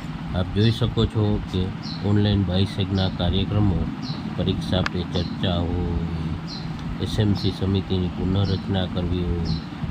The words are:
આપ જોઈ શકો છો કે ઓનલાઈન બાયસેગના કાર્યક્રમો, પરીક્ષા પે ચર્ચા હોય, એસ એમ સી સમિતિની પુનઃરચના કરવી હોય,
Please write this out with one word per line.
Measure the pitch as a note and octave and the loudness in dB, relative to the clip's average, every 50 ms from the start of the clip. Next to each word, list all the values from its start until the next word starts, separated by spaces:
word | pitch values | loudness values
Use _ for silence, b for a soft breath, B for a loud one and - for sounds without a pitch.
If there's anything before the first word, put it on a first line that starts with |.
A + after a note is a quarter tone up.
| - - - - - - - | -8 -8 -8 -8 -6 -4 -2
આપ | F2+ F2+ F2 - | -2 -2 0 2
જોઈ | G2+ G#2+ A#2 A2+ - | 4 4 4 4 2
શકો | A#2+ G#2+ - A#2 A2 | 0 0 2 2 2
છો | - - A2 G#2 G#2 G#2 G#2 - - | 2 2 2 2 2 2 0 0 -2
કે | - F#2 F#2 F#2+ G#2 - - - - - - G2+ | -2 0 0 -2 -2 -6 -8 -8 -6 -2 0 2
ઓનલાઈન | G#2 G#2 G#2 G#2 G2+ G2 G2 | 4 4 4 4 4 4 2
બાયસેગના | F2 F2 F#2 G2 - - G#2 G2 F#2 G2 G2 F#2+ F2+ - - | 2 2 2 2 2 0 -2 0 0 2 2 2 0 0 0
કાર્યક્રમો, | F2+ E2+ E2+ F#2+ G2 - G#2 G#2 G#2 G2+ F2 E2 D#2 - - - - - - - - - - | 0 2 2 2 0 2 2 4 4 4 2 2 0 -2 -4 -6 -6 -6 -6 -6 -6 -6 -4
પરીક્ષા | - F2 F2 F#2 F2+ - - F#2+ F#2 F2+ | -2 0 0 0 0 -2 0 0 0 0
પે | - - F2+ F2+ E2+ - | 0 -2 -4 -4 -2 -2
ચર્ચા | F2+ F2 - - - - F#2+ F2 E2+ | -2 -2 -2 -4 -2 -2 0 0 0
હોય, | E2+ E2+ F2 F2 F2 E2+ E2+ E2+ E2 D#2+ E2 D#2+ D#2+ D#2+ D#2+ - - - - - - - - - - - - - | 0 0 0 0 0 -2 -2 -2 -2 -4 -4 -4 -4 -4 -4 -6 -6 -8 -8 -8 -8 -8 -8 -8 -6 -6 -6 -4
એસ | G2+ - - A2+ | -4 -2 0 2
એમ | G#2+ G#2 G2 | 2 4 2
સી | - - G2 F#2 - | 2 2 0 0 0
સમિતિની | F#2+ F#2 G2 G2 F#2 - F#2+ F#2 F#2 F2 D#2 | 0 0 0 0 0 0 0 0 0 0 -2
પુનઃરચના | - F2+ F2+ F#2+ G2 G2+ F#2 F#2+ F2 - G#2+ G2+ F#2+ F2+ | -2 0 0 2 2 2 2 0 0 0 0 0 0 0
કરવી | E2+ E2 F2+ F2 E2+ F2+ F2+ F2 | 0 0 -2 0 0 0 0 0
હોય, | E2+ E2+ E2+ E2 D#2+ D#2+ - - - - - - - | 0 0 0 0 -2 -2 -4 -4 -8 -8 -6 -6 -4